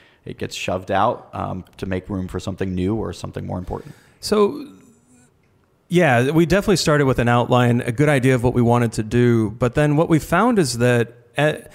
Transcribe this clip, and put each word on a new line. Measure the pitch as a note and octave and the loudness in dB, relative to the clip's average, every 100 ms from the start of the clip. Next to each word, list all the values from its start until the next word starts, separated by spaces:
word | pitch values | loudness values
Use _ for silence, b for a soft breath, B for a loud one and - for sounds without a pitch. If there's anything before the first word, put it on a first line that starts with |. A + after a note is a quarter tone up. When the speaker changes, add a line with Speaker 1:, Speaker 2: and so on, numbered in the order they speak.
| b b | b b
Speaker 1:
it | - - | -18 -12
gets | - | -12
shoved | - - F#2 G2 | -8 -6 -6 -4
out, | F#2+ A2 - - | -2 0 -2 -8
um, | G2 F#2+ F#2+ - - | -10 -8 -8 -12 -14
to | G2 | -8
make | F#2+ - | -6 -6
room | G2+ F#2 | -8 -6
for | - | -8
something | - F#2 G2 | -8 -6 -6
new | F2+ F#2 | -2 -2
or | A2 F#2+ | -2 -4
something | F2+ F#2+ F#2+ F#2+ | -8 -12 -12 -10
more | F#2+ | -10
important? | F#2 G2 D3 b b b | -8 -10 -12 b b b
Speaker 2:
So, | - G#3+ G3+ - - - - _ _ _ _ _ _ _ _ _ _ | -2 0 0 -2 -14 -20 -20 _ _ _ _ _ _ _ _ _ _
yeah, | E3+ D#3+ A#2+ C3 | 2 4 4 2
we | D#3 E3+ | 2 2
definitely | F#3 G3 F#3 | 2 2 0
started | - D3+ C3+ | 2 2 2
with | B2 | 2
an | A#2 | 2
outline, | A#2+ A#2+ B2 A#2+ A#2+ | 2 2 2 4 2
a | B2+ | 0
good | A2+ D3 | 0 2
idea | C#3+ B2+ | 2 2
of | B2+ | 2
what | B2 | 2
we | A#2 | 2
wanted | A#2 A#2+ A#2 | 2 2 0
to | A2 | -2
do. | G#2+ A#2+ B2 A#2 A2 | -2 2 2 2 0
But | A#2 B2 | -2 -2
then | D3+ D3 D3 | 0 0 2
what | E3 | 2
we | D#3+ | 0
found | - E3+ A#3 A3 | 0 0 2 2
is | C#3+ A#2+ | 0 0
that, | B2 A#2+ A2+ - _ - | 0 2 -2 -8 _ -2
eh, | D3+ - - | -2 -2 -10